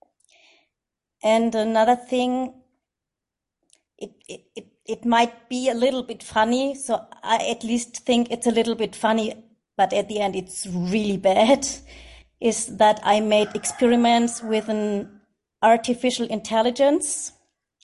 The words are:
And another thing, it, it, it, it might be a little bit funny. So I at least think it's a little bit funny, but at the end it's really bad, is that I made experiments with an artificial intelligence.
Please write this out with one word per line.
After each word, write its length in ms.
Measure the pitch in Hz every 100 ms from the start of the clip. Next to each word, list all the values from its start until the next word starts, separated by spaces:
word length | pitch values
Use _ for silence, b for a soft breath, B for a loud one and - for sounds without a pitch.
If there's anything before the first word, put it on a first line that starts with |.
| _ _ b b b b b _ _ _ _ _
And 300 | 214 226 233
another 420 | 226 220 220 220 247
thing, 580 | - 254 247 254 254 - _ _ _ _ _ _ _ _ _ _ _ _ _ -
it, 120 | 311 _ -
it, 140 | - _
it, 120 | - 175 _
it 200 | - 220
might 440 | 240 233 233 - -
be 200 | 247 262
a 60 |
little 280 | 233 254 254
bit 200 | 240 226
funny. 520 | - 220 226 254 269 269
So 280 | - 226 - -
I 260 | - 226 226
at 140 | 233
least 400 | 226 240 - -
think 260 | - 240 240
it's 160 | 240 240
a 60 |
little 240 | 226 226 220
bit 180 | 208
funny, 400 | - 214 226 220 - - _ _ -
but 160 | 190
at 160 | 202 196
the 120 | 208
end 160 | 202 190
it's 300 | 180 - 196
really 500 | 175 180 214 208 196
bad, 500 | 190 196 220 269 - - B B B B B -
is 360 | 233 214 - 190
that 240 | 214 214
I 180 | 196 208
made 280 | 214 208 208
experiments 880 | 208 - - 240 240 233 233 233 -
with 260 | 220 220 214
an 520 | 214 208 202 196 - _ _ _ _
artificial 640 | 220 233 240 240 254 247 233
intelligence. 1080 | 214 - 220 233 247 277 311 - - - - _ _ _ _